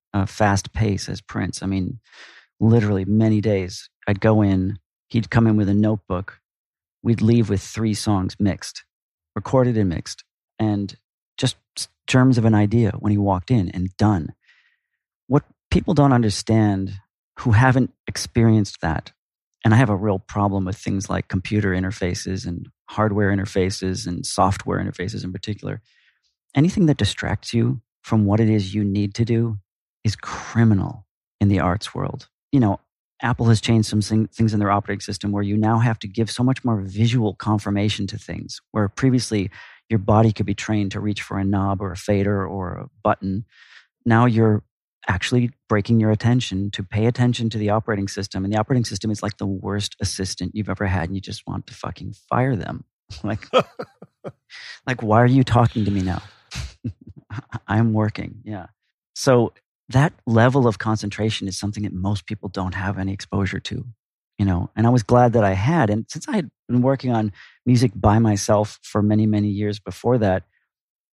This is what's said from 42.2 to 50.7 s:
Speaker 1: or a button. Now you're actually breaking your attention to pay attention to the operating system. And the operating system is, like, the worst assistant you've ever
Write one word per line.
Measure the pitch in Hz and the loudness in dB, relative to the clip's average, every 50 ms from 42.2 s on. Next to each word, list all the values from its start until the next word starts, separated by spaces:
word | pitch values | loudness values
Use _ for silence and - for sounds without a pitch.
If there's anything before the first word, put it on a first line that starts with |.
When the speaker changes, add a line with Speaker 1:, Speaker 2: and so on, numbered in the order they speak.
| 98 101 104 98 95 | 2 0 0 -2 -2
Speaker 1:
or | 80 98 98 92 87 87 | -4 -6 -6 -6 -8 -8
a | 95 95 - _ _ | -10 -12 -14 _ _
button. | - 107 110 - 98 98 95 107 - _ _ _ - _ - - _ _ _ _ - | 0 0 0 0 -2 -4 -4 -6 -6 _ _ _ -20 _ -20 -20 _ _ _ _ -2
Now | 120 117 117 120 | 2 4 4 4
you're | 123 110 113 113 110 104 101 - _ _ _ _ _ _ _ - | 4 4 4 4 4 2 2 -2 _ _ _ _ _ _ _ -4
actually | - 90 90 - - 123 123 120 120 - _ _ | -4 -2 -2 -2 0 0 0 0 0 -4 _ _
breaking | - 110 104 95 - 117 113 | -2 0 0 2 2 2 4
your | 110 107 | 4 4
attention | 107 101 - 117 123 127 113 - 95 95 98 101 | 2 2 2 2 2 2 0 -2 -4 -4 -6 -6
to | - - 98 | -6 -8 -8
pay | - - 104 110 | -6 -2 -2 0
attention | 120 120 - 123 123 117 - 117 110 | 0 0 2 2 0 0 0 -2 -4
to | 110 | -2
the | 110 104 104 | -2 -2 0
operating | 104 110 - - 107 98 98 | 0 0 0 -2 -2 -2 -2
system. | 95 - 98 95 - - 95 95 | -4 -6 -8 -8 -6 -6 -4 -4
And | 98 107 | -2 -2
the | 107 | -2
operating | 110 - 139 123 113 | 0 0 0 0 0
system | - 107 98 - 107 | -2 -6 -6 -4 -4
is, | 104 - | -4 -4
like, | - 104 - | -4 -6 -6
the | - 104 | -6 -6
worst | 98 98 95 98 98 101 104 101 - - - | -6 -4 -4 -4 -4 -4 -4 -4 -6 -6 -6
assistant | - 92 - - 95 92 - - 90 92 - | -6 -6 -4 -4 -6 -6 -6 -6 -8 -8 -6
you've | 107 101 | -6 -6
ever | - | -6